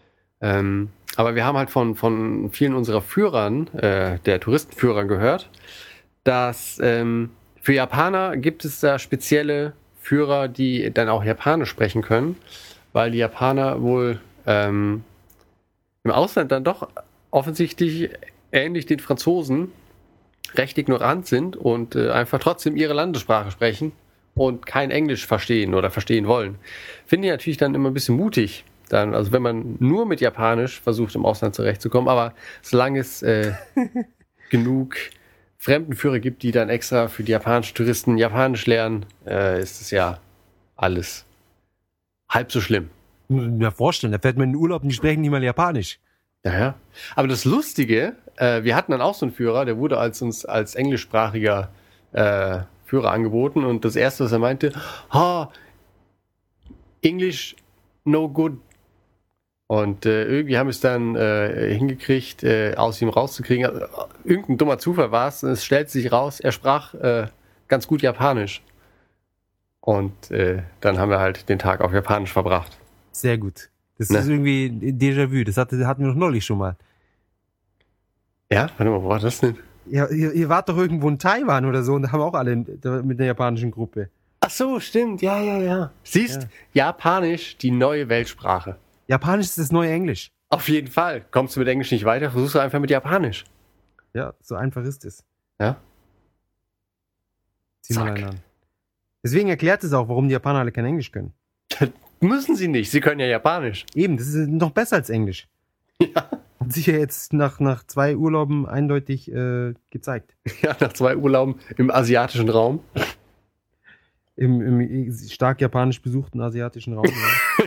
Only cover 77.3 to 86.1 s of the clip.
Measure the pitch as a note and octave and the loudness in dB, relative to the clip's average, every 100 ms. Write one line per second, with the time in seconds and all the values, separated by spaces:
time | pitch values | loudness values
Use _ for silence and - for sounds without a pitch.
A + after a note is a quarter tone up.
77.3 | _ _ _ _ _ _ _ _ _ _ | _ _ _ _ _ _ _ _ _ _
78.3 | _ - G2+ D3+ - A2 G2+ F#2 G#2+ A2 | _ 0 0 0 0 0 2 0 0 0
79.3 | - B2+ A#2 - - - C#3 C#3+ D#3 D#3 | 0 0 0 -10 -20 -6 -2 0 0 0
80.3 | D#3+ D#3+ E3+ F#3 E3+ F3+ D#3+ D3 C#3+ F#3 | 0 2 0 0 0 0 0 0 2 2
81.3 | A3 C4+ C#3+ C3 C3 B2 C#3 C3 D3+ D3+ | 2 2 2 2 0 0 0 0 0 0
82.3 | E3+ B2+ A#2+ A#2 F#2+ B2+ B2+ C3 B2 C3 | 0 0 -2 -4 -8 -6 -4 -2 0 0
83.3 | A#2+ B2 A#2 A#2+ A2 A2+ - G2 _ _ | 0 -2 -2 -4 -4 -8 -6 -10 _ _
84.3 | _ - - C4 B3+ - A3+ A#3 F#3+ F#3+ | _ -4 -2 -2 -4 -2 -2 -2 -2 -2
85.3 | G3+ G#3 G3+ F#3 F#3 D#3+ - - | -2 -2 -2 -2 -2 -4 -10 -2